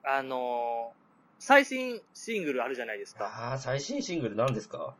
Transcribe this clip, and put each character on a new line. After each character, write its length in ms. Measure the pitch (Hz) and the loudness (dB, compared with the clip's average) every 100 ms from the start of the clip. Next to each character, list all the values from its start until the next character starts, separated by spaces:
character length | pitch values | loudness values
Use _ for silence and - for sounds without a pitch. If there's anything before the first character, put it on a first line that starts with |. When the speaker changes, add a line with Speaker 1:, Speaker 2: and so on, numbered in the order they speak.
Speaker 1:
あ 180 | 135 135 | 2 0
の 720 | 131 127 123 120 120 117 117 | 0 -2 -2 0 -2 -2 -6
ー、 20 | - _ _ _ _ | -12 _ _ _ _
最 260 | - 277 | 8 8
新 380 | 269 262 254 226 - | 8 -2 -4 -6 -12
シ 280 | - - 220 | -14 -4 -2
ン 40 | |
グ 100 | 160 | 0
ル 100 | 127 | 0
あ 40 | 120 | 0
る 60 | |
じ 80 | 127 | -2
ゃ 40 | 117 | -4
な 80 | |
い 40 | 104 | -6
で 80 | 101 | -8
す 80 | |
か。 380 | - 101 113 117 | -6 -6 -4 -4
Speaker 2:
あ 20 | |
ー、 40 | 131 | -4
最 220 | 127 135 | -2 -2
新 220 | 143 277 | -2 -4
シ 140 | - 170 | -2 -2
ン 40 | |
グ 100 | 117 | -2
ル 40 | |
何 180 | 101 127 | 2 2
で 80 | 113 | 2
す 80 | - | -4
か？ 280 | - 71 | -8 -8